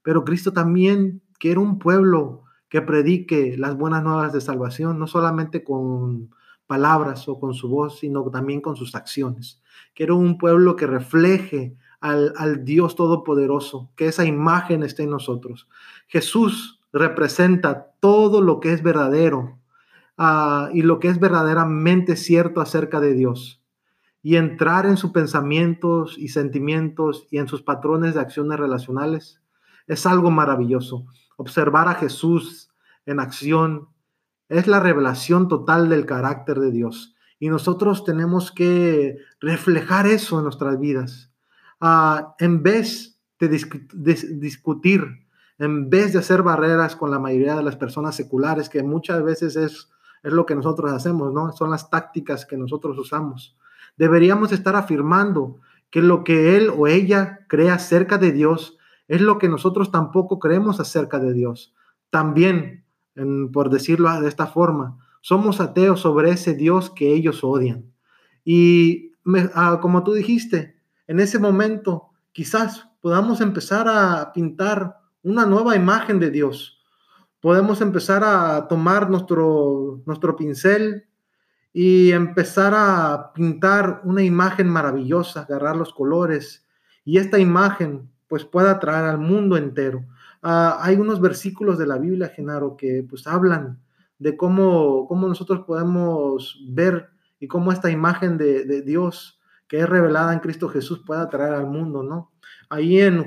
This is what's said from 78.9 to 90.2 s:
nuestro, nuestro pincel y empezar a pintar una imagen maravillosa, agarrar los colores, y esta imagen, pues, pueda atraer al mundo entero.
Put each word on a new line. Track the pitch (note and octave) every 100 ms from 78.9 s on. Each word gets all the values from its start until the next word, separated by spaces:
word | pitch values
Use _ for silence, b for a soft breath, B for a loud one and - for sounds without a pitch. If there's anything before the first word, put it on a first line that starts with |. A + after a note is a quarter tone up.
| G3+ G3+
nuestro, | F#3 F#3 E3 D#3+ D#3 C#3+ C#3 C#3 C3 C#3+
nuestro | D#3 E3
pincel | D3+ D3+ C3+ F#3+ G#3 G#3+ G3+ - _ _ _ _ _ _
y | F3 F3+ F#3 F3+
empezar | F3 E3+ F#3 F#3 - G3+
a | G#3+ G3+ F3+ D#3 D3 -
pintar | D#3+ E3 D#3 F#3+ G3+ F#3+ -
una | F3+ F#3+
imagen | F#3 F3 F#3 F#3 F3+
maravillosa, | E3 D3 C3+ B2+ F3 E3+ D#3+
agarrar | C#3+ C#3 D3 D#3+
los | D#3+
colores, | - C3+ E3+ E3+ D3+ - - _ _ _ _
y | - F3+
esta | G3 G3+
imagen, | F3+ F3 G3 - D#3+ C#3 B2+ _ -
pues, | D#3
pueda | D3+ F3+ G3
atraer | F#3+ D#3 D#3
al | D#3+ D#3
mundo | D#3+ G3+ G3 E3+
entero. | C#3+ C3 C3+ B2+ B2+ b